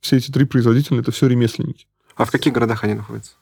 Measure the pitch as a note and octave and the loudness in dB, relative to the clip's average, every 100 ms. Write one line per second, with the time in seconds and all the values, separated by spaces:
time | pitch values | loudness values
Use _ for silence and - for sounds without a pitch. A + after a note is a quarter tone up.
0 | - C3+ B2 C3+ C#3 C3 A#2 A#2 C#3+ B2 | 0 0 0 0 2 2 2 2 2 -2
1 | A#2 - C3+ B2 A#2 - - - _ _ | -2 0 2 2 0 -2 -8 -8 _ _
2 | _ - - F#3 - B2 A#2 A2 G#2+ G#2+ | _ -4 -2 0 0 0 0 0 -2 -4
3 | G#2 A2 - _ | -8 -14 -16 _